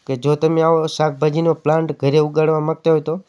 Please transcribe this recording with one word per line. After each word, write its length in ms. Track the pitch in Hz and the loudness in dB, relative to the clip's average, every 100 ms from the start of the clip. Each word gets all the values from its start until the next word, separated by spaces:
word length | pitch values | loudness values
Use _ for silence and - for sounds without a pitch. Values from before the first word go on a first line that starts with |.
| - | -8
કે 80 | 131 | -4
જો 200 | 143 147 | -2 0
તમે 260 | 160 165 | 0 2
આવો 260 | 160 165 156 | 2 2 -2
શાકભાજીનો 680 | - 156 135 156 151 165 | -2 -2 0 -2 0 0
પ્લાન્ટ 460 | 156 147 160 160 147 | 0 0 0 -2 -2
ઘરે 180 | 139 151 | 0 2
ઉગાડવા 420 | 151 151 156 156 | 0 0 0 0
માંગતા 320 | 151 160 165 | -2 -2 0
હોય 100 | 156 | 0
તો 200 | 151 175 | -2 -8